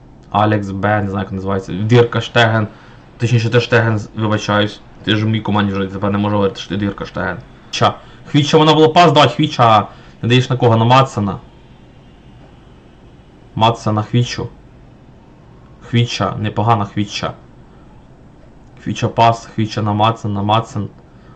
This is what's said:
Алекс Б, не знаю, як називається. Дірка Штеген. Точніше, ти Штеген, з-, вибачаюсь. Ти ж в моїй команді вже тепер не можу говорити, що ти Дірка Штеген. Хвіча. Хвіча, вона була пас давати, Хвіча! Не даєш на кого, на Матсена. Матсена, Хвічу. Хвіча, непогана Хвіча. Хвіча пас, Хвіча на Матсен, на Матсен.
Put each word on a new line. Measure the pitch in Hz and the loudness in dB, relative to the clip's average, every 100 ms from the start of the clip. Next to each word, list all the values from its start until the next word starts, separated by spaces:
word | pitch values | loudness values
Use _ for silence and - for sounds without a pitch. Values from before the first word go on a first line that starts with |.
| - - - | -20 -20 -6
Алекс | 104 107 107 98 | -2 0 0 -4
Б, | 95 101 107 | -4 -2 0
не | 101 | -2
знаю, | 98 | -6
як | 95 | -6
називається. | 98 95 98 - | -6 -4 -6 -6
Дірка | 90 107 120 117 113 | -6 2 4 4 0
Штеген. | - 117 113 110 107 - - - - - | -2 2 2 2 -2 -8 -20 -20 -20 -6
Точніше, | 113 120 110 | 0 0 2
ти | 123 | 0
Штеген, | - 117 113 110 | 2 0 0 -2
з-, | - 107 | -4 -6
вибачаюсь. | 110 104 - 104 104 - - - | -4 -2 -2 0 -2 -4 -18 -10
Ти | - 107 | -2 0
ж | |
в | 107 | 0
моїй | 113 | -2
команді | - 104 101 | -2 -2 0
вже | 98 95 | -2 -6
тепер | 98 101 | -4 -4
не | 101 | -2
можу | 104 104 | -2 0
говорити, | 98 - | -2 -4
що | - | -8
ти | 98 | -4
Дірка | 101 98 | -4 -6
Штеген. | - - 92 87 - - - | -10 -8 -8 -8 -14 -20 -14
Хвіча. | - 107 - - - - | -2 -2 -2 -10 -20 -4
Хвіча, | 147 139 160 | -2 2 4
вона | 156 | 4
була | 156 156 | 4 4
пас | 170 175 | 6 6
давати, | 143 135 | 6 4
Хвіча! | - 151 - 117 107 - - - - | 2 -2 2 4 4 2 -6 -20 -8
Не | 113 | 0
даєш | 127 127 | 2 2
на | 127 | 0
кого, | 120 113 | 2 2
на | |
Матсена. | 117 131 131 - 101 - - - - - - - - - - - - - - - - - - - - - - | 4 4 4 0 -4 -6 -12 -20 -20 -20 -20 -20 -20 -20 -20 -20 -20 -20 -20 -20 -20 -20 -20 -20 -20 -20 -14
Матсена, | - 113 120 113 107 | 0 0 0 -2 -2
Хвічу. | 104 120 120 - - - - - - - - - - - - - - - | 0 0 -2 -4 -10 -14 -20 -20 -20 -20 -20 -20 -20 -20 -20 -20 -20 -20
Хвіча, | - 120 120 - 98 - | -4 -2 0 -2 -4 -4
непогана | 104 - 107 110 | -4 -2 0 0
Хвіча. | 101 - 101 - 76 - - - - - - - - - - - - - - - | -2 -6 -6 -6 -8 -10 -18 -20 -20 -20 -20 -20 -20 -20 -20 -20 -20 -20 -20 -12
Хвіча | - - 117 | -8 -4 -4
пас, | - 117 113 - | 2 2 2 -4
Хвіча | - 107 - | -6 -4 -4
на | 104 | -4
Матсен, | 104 110 117 107 | 0 0 0 -6
на | 101 | -6
Матсен. | 101 110 113 110 104 - - - - | 0 -2 -2 -8 -10 -12 -20 -20 -20